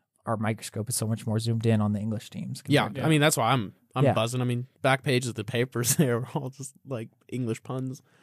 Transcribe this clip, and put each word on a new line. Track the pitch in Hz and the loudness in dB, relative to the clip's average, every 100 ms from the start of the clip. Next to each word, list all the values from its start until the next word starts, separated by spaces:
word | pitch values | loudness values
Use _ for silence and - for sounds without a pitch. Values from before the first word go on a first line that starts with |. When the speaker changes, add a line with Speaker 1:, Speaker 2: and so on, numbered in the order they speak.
| _ _ - | _ _ -4
Speaker 1:
our | 110 | -2
microscope | 110 110 - 107 107 | -2 -4 -6 -8 -4
is | - | -2
so | 110 | -2
much | 113 - | -2 0
more | 110 | -2
zoomed | 113 113 113 | 0 2 4
in | 110 | 4
on | 104 | 4
the | 104 | 0
English | 107 110 - | -2 -6 -8
teams | - - 127 - | -10 -8 -8 0
Speaker 2:
Yeah, | 139 113 | 2 2
Speaker 1:
compared | 135 | 0
to | 139 | 2
Speaker 2:
I | |
mean, | 156 | 4
that's | 147 151 | 4 2
why | 113 | 2
I'm, | 131 98 - _ 127 | 2 0 -8 _ 0
I'm | |
Speaker 1:
Yeah. | 135 | 2
Speaker 2:
buzzing. | 113 113 127 | 4 0 0
I | |
mean, | 123 120 127 _ | -2 -2 -6 _
back | 135 135 | 0 2
pages | 151 127 127 | 2 0 0
of | 110 | -6
the | 101 | -4
papers, | 117 127 117 117 - | -2 -2 -2 0 2
<laughs> | |
they | 143 | 2
are | 117 123 | 2 -2
all | 156 131 | -6 -8
just, | - 135 - 135 | -12 -18 -16 -10
like, | 123 113 _ - | -10 -10 _ -10
English | 123 120 110 | -6 -4 -6
puns. | - 131 131 127 _ _ | -6 -8 -6 -10 _ _